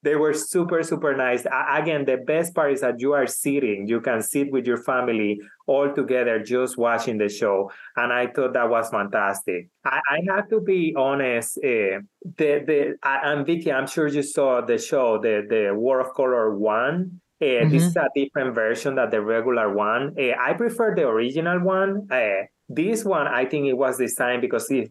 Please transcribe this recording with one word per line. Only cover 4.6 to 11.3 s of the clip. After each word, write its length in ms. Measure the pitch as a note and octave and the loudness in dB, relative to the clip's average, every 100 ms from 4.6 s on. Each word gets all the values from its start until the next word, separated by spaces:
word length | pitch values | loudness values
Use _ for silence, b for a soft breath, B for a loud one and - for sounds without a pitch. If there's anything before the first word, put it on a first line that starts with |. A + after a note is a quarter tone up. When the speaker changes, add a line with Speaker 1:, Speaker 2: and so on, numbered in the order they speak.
| A#2+ | 0
Speaker 1:
your 120 | A#2+ | -2
family 640 | A#2+ B2+ B2 A2+ G#2 G#2 B B - | 0 -2 0 0 0 -2 B B 0
all 260 | C#3 C#3+ | 2 2
together 460 | C#3+ C3 B2+ A#2+ A2 | 0 0 0 2 0
just 360 | G#2 B2 B2+ B2 | 0 -2 -2 0
watching 400 | A#2 A2+ - G#2+ | 0 0 -2 0
the 100 | G#2 | -2
show. 420 | G2+ A2 G2 G2 B B - | 0 0 2 -2 B B -4
And 160 | A#2+ | 0
I 160 | B2 B2 | 0 0
thought 260 | - B2+ | 0 0
that 160 | B2+ A#2 | 2 2
was 180 | A#2 A2 | 2 0
fantastic. 760 | A2 G2+ A2 G2+ G2 - F2+ F2 _ | -2 -2 0 0 -2 -4 -6 -8 _
I, 160 | C#3 C#3 C#3 | -4 -2 0
I 100 | D3+ F#3 | -2 0
have 140 | G3 G3+ | -2 0
to 100 | A3 | -2
be 340 | F3+ F#3+ D#3+ C#3 | 2 0 0 0
honest, 640 | C3+ C#3 C3 | 0 2 0